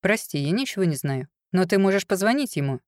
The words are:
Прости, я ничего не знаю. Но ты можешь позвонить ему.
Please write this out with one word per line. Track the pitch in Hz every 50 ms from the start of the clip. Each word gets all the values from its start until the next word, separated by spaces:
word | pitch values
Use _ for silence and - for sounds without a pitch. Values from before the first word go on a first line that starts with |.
Прости, | - 185 214 220 - - - 147
я | 139 147
ничего | 180 240 269 - - 196 190
не | 170 147
знаю. | 131 - 143 139 131 135 - _ _ _ _
Но | - 185 185
ты | 170 208 196
можешь | 196 190 190 202 -
позвонить | - 202 180 196 202 247 285 285 226 -
ему. | 151 143 139 135 123 _